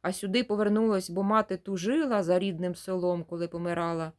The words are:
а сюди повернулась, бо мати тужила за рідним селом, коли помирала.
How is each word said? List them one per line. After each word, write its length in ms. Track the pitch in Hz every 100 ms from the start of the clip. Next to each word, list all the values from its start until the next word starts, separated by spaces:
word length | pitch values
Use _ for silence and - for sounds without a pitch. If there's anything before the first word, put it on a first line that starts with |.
а 120 | -
сюди 300 | 190 202 214
повернулась, 680 | - 208 208 214 226 196 185
бо 140 | 175
мати 340 | 196 220 214 190
тужила 680 | - 190 185 294 294 214
за 160 | 170 180
рідним 360 | 196 165 180 175
селом, 480 | - 185 180 175
коли 240 | 165 170 170
помирала. 640 | 170 175 175 170 165 160